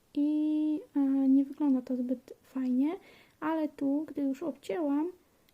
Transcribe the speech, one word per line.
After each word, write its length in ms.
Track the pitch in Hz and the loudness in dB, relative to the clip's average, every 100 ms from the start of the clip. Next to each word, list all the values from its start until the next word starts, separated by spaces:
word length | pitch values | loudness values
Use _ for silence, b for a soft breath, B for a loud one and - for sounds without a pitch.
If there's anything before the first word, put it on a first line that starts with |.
| _ | _
i, 640 | 294 294 302 302 302 311 302 - 285 | -2 0 2 0 0 0 -2 -4 0
e, 40 | 277 269 269 | 2 4 6
nie 160 | 269 277 | 6 4
wygląda 360 | 285 294 262 | 0 2 2
to 140 | 247 254 | 0 -4
zbyt 380 | 247 247 - - | -2 -4 -8 -20
fajnie, 500 | _ 262 254 247 285 381 B B B B | _ -6 -2 0 0 -2 B B B B
ale 300 | 302 320 302 | -4 -2 -4
tu, 360 | - 277 285 311 | -2 -2 -2 -4
gdy 140 | 294 | -4
już 220 | 277 269 | -4 -4
obcięłam 680 | 339 - - 381 294 285 339 - _ _ _ | -6 -8 -6 -2 0 0 -2 -6 _ _ _